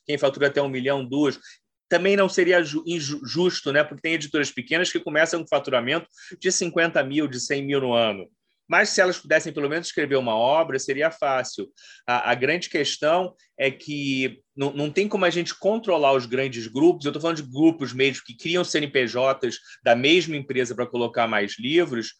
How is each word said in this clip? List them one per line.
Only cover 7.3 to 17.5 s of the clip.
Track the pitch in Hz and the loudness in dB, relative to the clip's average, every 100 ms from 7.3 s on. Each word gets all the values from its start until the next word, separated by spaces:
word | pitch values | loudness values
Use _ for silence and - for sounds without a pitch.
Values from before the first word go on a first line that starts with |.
| 123 | -4
cem | - 139 | -4 -4
mil | 139 139 | -2 -2
no | 131 | 2
ano. | 117 110 98 90 _ _ _ - | 2 2 -2 -10 _ _ _ -2
Mas | 170 208 | 2 2
se | - | 2
elas | 185 175 | 2 0
pudessem | 147 156 160 | 0 0 0
pelo | 147 143 | -4 -4
menos | 160 170 | -4 -6
escrever | - 143 135 | -4 -2 0
uma | 120 | 0
obra, | 110 123 156 160 131 | 0 2 2 0 -2
seria | - 139 156 | -4 -2 -2
fácil. | - 143 131 120 - 95 _ - - - | -2 -2 -2 -2 -8 -12 _ -20 -12 -2
A, | 123 - | -2 0
a | |
grande | 127 135 175 - | 0 0 -2 -2
questão | 165 143 - 151 170 185 - _ - | -2 -2 -2 0 0 0 -8 _ -4
é | 135 | -4
que | 139 - 147 139 131 131 113 _ 139 | -4 -8 -6 -2 -2 -2 -6 _ -6
não, | 139 | -4
não | 143 147 | -2 -4
tem | 147 208 | -2 -2
como | 208 180 | 0 0
a | |
gente | 170 170 | 0 -4
controlar | - 190 226 214 165 139 | -2 -2 0 0 2 4
os | 135 | 2
grandes | 120 127 135 117 110 | 0 -4 -4 -6 -8
grupos, | 123 165 160 | 2 4 4
eu | 143 | 0
tô | 147 | -2
falando | 165 160 | -2 -2
de | 135 | -4